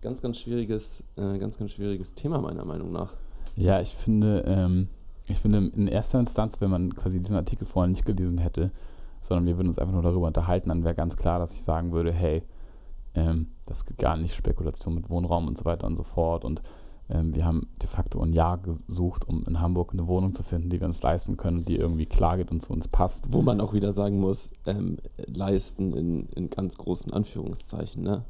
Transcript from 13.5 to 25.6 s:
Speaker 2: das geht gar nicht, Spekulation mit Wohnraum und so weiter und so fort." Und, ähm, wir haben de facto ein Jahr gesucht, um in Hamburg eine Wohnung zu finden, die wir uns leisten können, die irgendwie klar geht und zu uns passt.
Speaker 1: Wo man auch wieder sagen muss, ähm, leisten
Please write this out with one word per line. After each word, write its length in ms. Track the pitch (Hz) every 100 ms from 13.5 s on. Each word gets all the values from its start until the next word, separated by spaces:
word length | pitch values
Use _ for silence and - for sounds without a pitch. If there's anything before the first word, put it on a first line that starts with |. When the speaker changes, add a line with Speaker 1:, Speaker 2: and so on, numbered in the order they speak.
| - -
Speaker 2:
das 200 | - -
geht 120 | -
gar 200 | 67 80
nicht, 180 | 85 -
Spekulation 580 | - 78 80 - -
mit 160 | 82 -
Wohnraum 380 | 85 87 85 80
und 100 | -
so 60 |
weiter 240 | 82 85 -
und 80 | 82
so 80 |
fort." 400 | - - 82 85
Und, 180 | - 78 - - - - -
ähm, 260 | 82 82
wir 120 | 76 82
haben 240 | 82 - -
de 60 | -
facto 320 | - - -
ein 140 | 80
Jahr 240 | 82 82 90
gesucht, 680 | 92 80 - 87 87 - -
um 160 | 82 82
in 160 | 82
Hamburg 320 | 85 90 85
eine 120 | 95 85
Wohnung 260 | 90 95
zu 100 | 92
finden, 260 | - 87 85
die 120 | 87
wir 60 | 87
uns 140 | 82
leisten 360 | - 87 - -
können, 260 | 87 85
die 140 | 87 85
irgendwie 300 | 85 82 78
klar 280 | - 82 90
geht 160 | 90
und 100 | 82
zu 120 | -
uns 160 | 82 80
passt. 420 | - 90 - -
Speaker 1:
Wo 100 | 123
man 200 | - 107
auch 100 | 104
wieder 220 | 104 98
sagen 260 | 95 101 101
muss, 320 | 95 98 - - -
ähm, 320 | 101 92 85 - - -
leisten 680 | 76 98 98